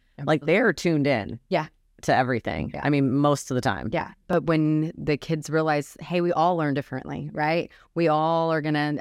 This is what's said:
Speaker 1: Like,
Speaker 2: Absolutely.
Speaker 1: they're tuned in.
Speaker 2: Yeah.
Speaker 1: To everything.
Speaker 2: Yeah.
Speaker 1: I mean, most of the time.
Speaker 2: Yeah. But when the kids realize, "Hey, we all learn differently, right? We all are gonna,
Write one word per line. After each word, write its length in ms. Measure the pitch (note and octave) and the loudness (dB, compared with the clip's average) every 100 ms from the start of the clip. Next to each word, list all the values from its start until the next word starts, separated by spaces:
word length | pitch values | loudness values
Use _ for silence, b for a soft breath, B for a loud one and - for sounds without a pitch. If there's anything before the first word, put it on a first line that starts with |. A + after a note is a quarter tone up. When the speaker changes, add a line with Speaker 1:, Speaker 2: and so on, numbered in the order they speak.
| _ - | _ -8
Speaker 1:
Like, 180 | C#3+ D#3 | 0 0
Speaker 2:
Absolutely. 40 | D3+ | 4
Speaker 1:
they're 260 | F3+ A#3 | 4 4
tuned 340 | E3 F#3 D#3 C#3+ | 2 2 2 2
in. 340 | B2 F#2+ A2 - | 2 -2 -10 -4
Speaker 2:
Yeah. 180 | F3+ D#3 _ _ _ | -2 -2 _ _ _
Speaker 1:
To 120 | - | 0
everything. 560 | A#2+ B2+ B2 - E2 D2 | 2 2 0 -2 -4 -4
Speaker 2:
Yeah. 80 | - | -4
Speaker 1:
I 60 | C#3 | 0
mean, 220 | D3 C3+ | 2 2
most 380 | C3+ D3 C#3+ - | 2 2 2 -2
of 60 | B2+ | -2
the 40 | |
time. 280 | B2 F#2 F2+ | -2 -2 -4
Speaker 2:
Yeah. 200 | - F#3+ - - | -6 -6 -12 -2
But 160 | F3 | -2
when 480 | D3+ D#3+ D#3 D#3 D#3 - | 2 2 2 2 -2 -6
the 200 | D3 D3 | -4 -4
kids 340 | - D#3+ D3 | -2 -6 -2
realize, 460 | D#3 D#3 D3 C#3+ - | -2 0 0 -4 -12
"Hey, 200 | D#3 F3 | -4 -2
we 120 | F3 | 0
all 240 | E3+ E3 F3 | 2 2 2
learn 180 | D3+ | 0
differently, 540 | C#3 C3+ C3 - C#3+ D3 | -2 -4 -8 -8 -10 -8
right? 400 | D#3 D3+ E3+ - b b - | -4 0 0 -4 b b 0
We 100 | E3+ | 2
all 460 | D3+ D#3+ E3 E3 | 2 2 0 2
are 80 | D#3+ | 0
gonna, 360 | D3+ D3+ D3 D3 | 0 0 0 -2